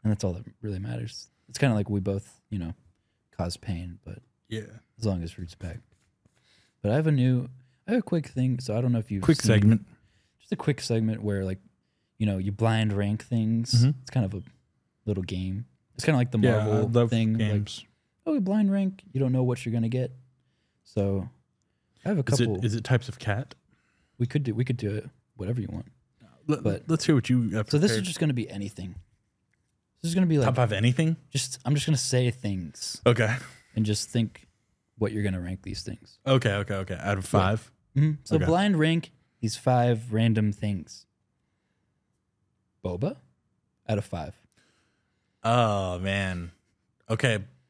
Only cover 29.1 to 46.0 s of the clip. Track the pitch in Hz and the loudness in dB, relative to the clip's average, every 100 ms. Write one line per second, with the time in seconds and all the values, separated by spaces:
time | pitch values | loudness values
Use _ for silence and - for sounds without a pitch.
29.1 | _ _ _ _ _ _ _ _ _ 165 | _ _ _ _ _ _ _ _ _ -4
30.1 | 175 180 151 135 127 120 98 117 123 160 | 0 2 4 2 2 2 4 2 4 0
31.1 | 165 _ 143 - - - 147 151 147 - | 0 _ -6 -6 -6 -2 0 2 0 2
32.1 | 127 123 120 104 95 82 - - - 123 | 2 2 0 -4 -4 -6 -10 -12 0 2
33.1 | 117 110 127 - - _ - 107 104 - | 4 2 0 -8 -20 _ -2 0 0 -2
34.1 | 117 110 - _ _ _ _ _ - 107 | -2 -4 -6 _ _ _ _ _ -4 -4
35.1 | 107 101 92 87 95 98 98 - - - | -2 -2 -4 -6 -10 -10 -12 -10 -14 -16
36.1 | _ 135 131 120 101 98 98 92 87 78 | _ 2 4 4 -2 -2 -6 -6 -6 -2
37.1 | 101 92 104 95 110 - _ _ - 151 | -2 2 4 4 2 -6 _ _ 0 0
38.1 | 151 - 156 - 170 208 175 156 165 - | 0 -2 0 4 4 4 4 2 2 -2
39.1 | _ _ _ 113 - - 127 120 117 120 | _ _ _ -6 -2 2 2 4 0 -2
40.1 | 110 113 110 107 98 104 98 78 - _ | 2 2 4 0 0 -4 -4 -8 -20 _
41.1 | _ _ _ _ _ _ _ _ _ _ | _ _ _ _ _ _ _ _ _ _
42.1 | _ _ _ _ _ _ _ 90 90 131 | _ _ _ _ _ _ _ -8 -4 -4
43.1 | - _ _ _ _ _ _ - 107 - | -6 _ _ _ _ _ _ -4 -4 -2
44.1 | 87 78 - _ _ _ _ _ _ _ | -8 -10 -14 _ _ _ _ _ _ _
45.1 | _ _ _ 113 120 113 101 92 90 | _ _ _ 2 2 2 0 -2 -4